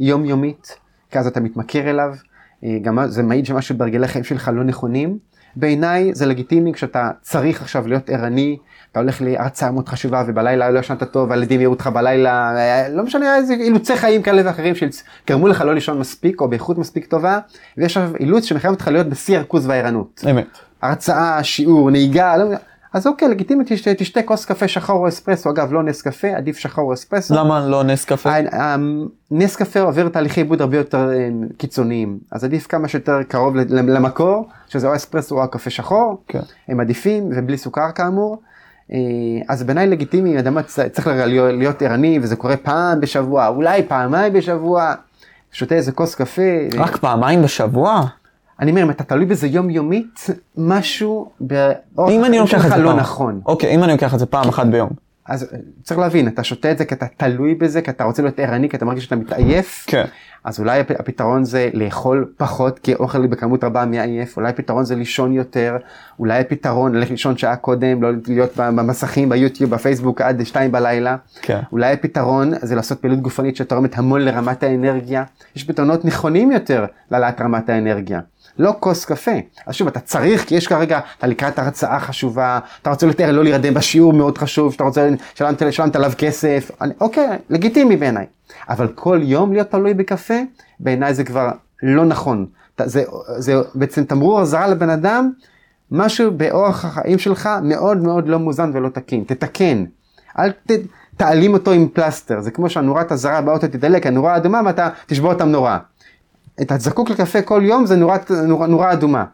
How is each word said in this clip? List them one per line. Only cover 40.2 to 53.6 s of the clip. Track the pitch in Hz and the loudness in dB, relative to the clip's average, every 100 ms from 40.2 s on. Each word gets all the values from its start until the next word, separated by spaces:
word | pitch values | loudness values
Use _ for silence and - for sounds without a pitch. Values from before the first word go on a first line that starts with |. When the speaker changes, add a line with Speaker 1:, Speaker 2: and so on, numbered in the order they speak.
| 185 143 | 2 0
Speaker 1:
אדם | 131 156 | 0 -2
צ-, | 147 - | -2 -2
צריך | 123 - 160 | -2 -2 -2
ל-, | 131 | 0
להיות, | 123 127 127 | 2 2 2
להיות | 123 139 139 | 2 0 0
ערני, | 135 120 156 156 | 0 2 2 2
וזה | 117 110 | 0 -2
קורה | 127 139 | -2 -2
פעם | 147 156 175 160 | 0 0 2 0
בשבוע, | 139 139 131 139 110 | 0 -2 0 2 2
אולי | 127 165 196 | 2 2 2
פעמיים | - 131 127 170 208 | 0 -2 0 0 2
בשבוע, | 190 175 170 165 175 160 - _ _ _ _ _ | 2 0 -2 0 0 0 -4 _ _ _ _ _
שותה | - 127 | -10 0
איזה | 165 131 | 0 0
כוס | - - | -2 -4
קפה. | - 127 - 185 165 147 117 | -2 -4 0 0 2 -2 -2
Speaker 2:
רק | 170 - | -2 0
פעמיים | 139 117 131 175 | 0 2 4 4
בשבוע? | 143 - 113 127 180 208 131 - _ _ _ - | 4 2 0 2 2 2 0 -6 _ _ _ -2
Speaker 1:
אני | 143 | 2
אומר, | 185 | 4
אם | 160 | 2
אתה | - | 0
תלוי | 139 135 | -2 0
בזה | 180 180 143 | 2 0 0
יומיומית, | 170 175 160 151 214 226 - - 180 _ - | 0 0 0 0 -2 -4 -8 -8 -8 _ -4
משהו | 165 196 202 - 214 214 - - | 0 0 -2 -4 -4 -4 -8 -12
באורח | 131 139 139 - - - 185 | -4 2 2 0 -6 0 2
Speaker 2:
אם | 220 | 4
אני | 247 233 | 4 4
Speaker 1:
החיים | |
Speaker 2:
לוקח | 208 196 | 4 4
את | |
Speaker 1:
שלך | 165 185 | 4 4
Speaker 2:
זה | |
Speaker 1:
לא | 165 | 4
Speaker 2:
פעם. | 151 | 2
Speaker 1:
נכון. | 127 - 123 98 107 | 0 -4 -4 -4 -2
Speaker 2:
אוקיי, | 160 | 0